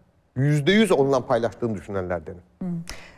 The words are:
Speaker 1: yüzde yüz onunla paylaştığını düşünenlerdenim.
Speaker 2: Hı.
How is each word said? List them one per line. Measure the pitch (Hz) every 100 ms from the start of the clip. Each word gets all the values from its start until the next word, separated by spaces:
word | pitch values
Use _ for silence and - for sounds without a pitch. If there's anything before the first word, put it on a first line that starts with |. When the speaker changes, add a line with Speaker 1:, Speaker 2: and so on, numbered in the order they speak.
| _ _ _ -
Speaker 1:
yüzde | 143 147 139
yüz | 208 220
onunla | 160 135 135 113
paylaştığını | 120 117 - 117 101
düşünenlerdenim. | 92 98 90 87 80 87 _ -
Speaker 2:
Hı. | 185 170 165 - -